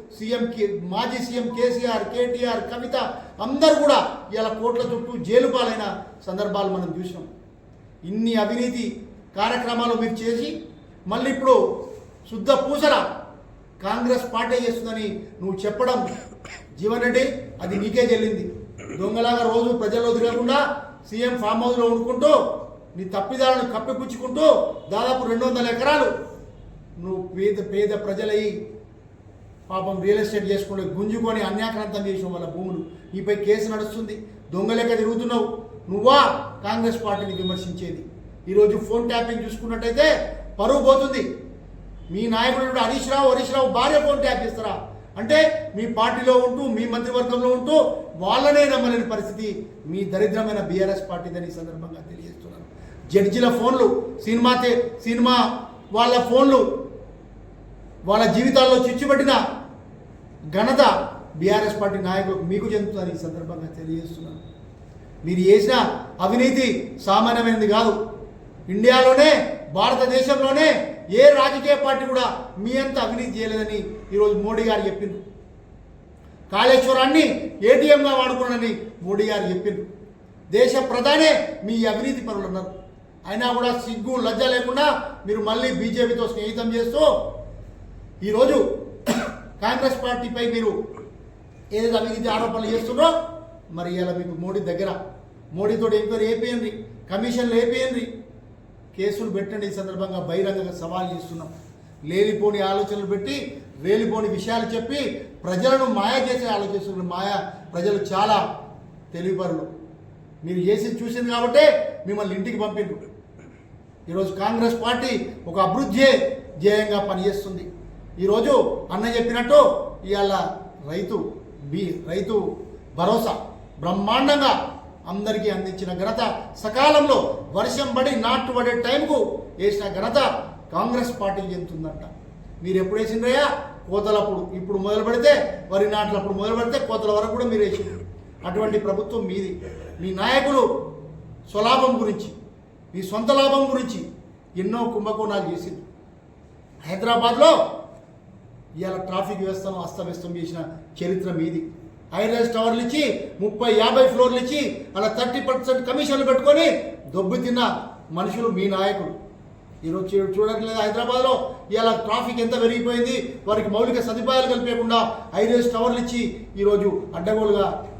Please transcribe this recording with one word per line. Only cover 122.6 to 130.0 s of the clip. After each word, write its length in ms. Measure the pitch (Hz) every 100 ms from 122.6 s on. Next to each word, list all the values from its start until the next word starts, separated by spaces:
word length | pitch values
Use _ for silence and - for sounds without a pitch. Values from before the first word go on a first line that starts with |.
| - - - 143
భరోసా 500 | 180 226 226 - - - - -
బ్రహ్మాండంగా 880 | 165 196 202 247 277 285 269 202 - - - - -
అందరికీ 420 | 196 208 214 208
అందించిన 440 | 190 190 180 180
ఘనత, 480 | 180 202 226 226 - - -
సకాలంలో 880 | 214 240 294 302 285 233 151 - -
వర్షం 420 | 185 240 240 277 240
పడి 180 | 262 254
నాటు 360 | 226 254 254
పడే 300 | 254 240 240
టైంకు 600 | 240 277 311 285 - - - -
వేసిన 300 | 202 202 202
ఘనత 300 | 190